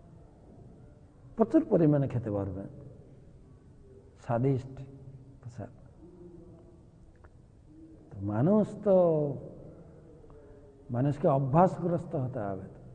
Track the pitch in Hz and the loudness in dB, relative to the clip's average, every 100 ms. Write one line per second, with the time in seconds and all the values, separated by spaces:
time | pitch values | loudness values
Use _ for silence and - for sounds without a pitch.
0 | - - - - - - - - - - | -20 -20 -20 -20 -20 -20 -20 -20 -20 -20
1 | - - - - 220 311 311 185 151 147 | -20 -20 -4 0 4 4 4 4 6 4
2 | 135 120 117 101 95 95 101 - - - | 2 -2 -2 -2 -4 -6 -12 -14 -18 -20
3 | - - - - - - - - - - | -20 -20 -20 -20 -20 -20 -20 -20 -20 -20
4 | - - - 117 135 127 - - - - | -20 -12 -4 0 0 0 -4 -14 -16 -18
5 | - - - - 120 - - - - - | -20 -20 -20 -20 -18 -14 -16 -16 -20 -20
6 | 170 175 175 170 - 165 - - - - | -20 -20 -20 -20 -20 -20 -20 -20 -20 -20
7 | - - - - - - - - - - | -20 -20 -20 -20 -20 -20 -20 -20 -20 -20
8 | - 101 101 104 156 214 196 - 208 185 | -18 -8 -4 0 2 2 0 -2 2 4
9 | 175 156 147 123 - - - - - - | 4 2 -2 -6 -12 -18 -20 -20 -20 -20
10 | - - - - - - - - - 117 | -20 -20 -20 -20 -20 -20 -20 -20 -8 -2
11 | 143 143 175 139 139 156 185 - 170 170 | -2 2 2 2 2 4 4 2 -2 -2
12 | - 156 127 123 101 95 98 - - | -4 -4 -4 -4 -6 -6 -10 -16 -20